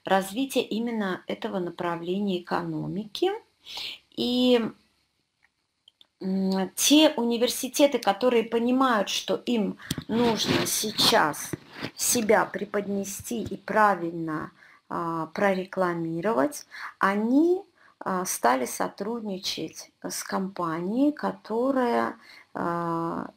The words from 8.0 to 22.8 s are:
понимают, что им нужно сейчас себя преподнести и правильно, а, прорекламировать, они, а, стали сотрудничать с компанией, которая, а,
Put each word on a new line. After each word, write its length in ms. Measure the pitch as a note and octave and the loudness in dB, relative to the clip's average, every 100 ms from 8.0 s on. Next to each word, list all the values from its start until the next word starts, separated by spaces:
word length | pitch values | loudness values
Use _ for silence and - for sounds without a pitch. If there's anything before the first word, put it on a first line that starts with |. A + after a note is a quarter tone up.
| G#3 G3 B3+ A#3+ | 0 2 4 4
понимают, 640 | A3+ A#3 A#3 B3+ C4 A3 G3 | 2 0 2 4 4 2 0
что 280 | - - F#3+ - | -4 -2 -4 0
им 320 | A#3 F#3+ - - - - | 0 0 -4 -10 -10 -2
нужно 580 | A3+ A#3+ G#3 - F3 F3+ | 2 2 2 2 0 0
сейчас 840 | - G#3+ - B3 G#3+ D#3 D3+ - - - - - - | -2 -2 0 4 4 4 0 -8 -12 -12 -14 -12 -4
себя 480 | - B3 G#3+ G#3 | 0 2 4 4
преподнести 1000 | B3+ G3 G3+ G#3 G3 G3+ G3 - - A#3+ | 4 -4 -4 -4 -2 -4 -6 -10 -8 -6
и 140 | - G3 | -6 -8
правильно, 960 | - G#3+ G#3 F#3 E3+ E3+ D#3+ D#3 D3+ - - - - | 0 4 4 4 -2 -4 -4 -6 -8 -14 -20 -20 -8
а, 320 | F3 E3+ E3 D#3 | -6 -4 -4 -4
прорекламировать, 1400 | - G3+ F#3+ F#3 - F3+ E3+ E3 E3 G3 A#3+ D4 - - - - - | 2 2 2 -2 -2 0 0 -4 -2 0 2 0 -2 -16 -14 -14 -2
они, 640 | G3 G3+ A3 C4+ E4+ F#4 G4+ _ _ - | 0 2 2 4 4 2 -4 _ _ -10
а, 280 | - F#3+ - | -6 -4 -4
стали 400 | - A#3+ C4 A#3+ | 0 2 2 -2
сотрудничать 1200 | - F#3 - G3+ A#3+ G#3+ F#3 - - D#3+ - - _ | -4 -6 -6 -8 -6 -6 -6 -6 -6 -8 -10 -20 _
с 200 | F#3 - | -10 -10
компанией, 920 | - G3 F#3+ G3 E3+ D#3+ F3 A#3 D4 | -6 -4 -4 -4 -4 -4 -2 2 2
которая, 1040 | D4 G3 F#3+ - A3 C4 C4 A#3+ A#3 A3+ A#3 - - _ | 0 -4 -6 -6 -2 0 2 2 2 0 -4 -18 -20 _
а, 800 | - E3+ E3+ | -6 -4 -2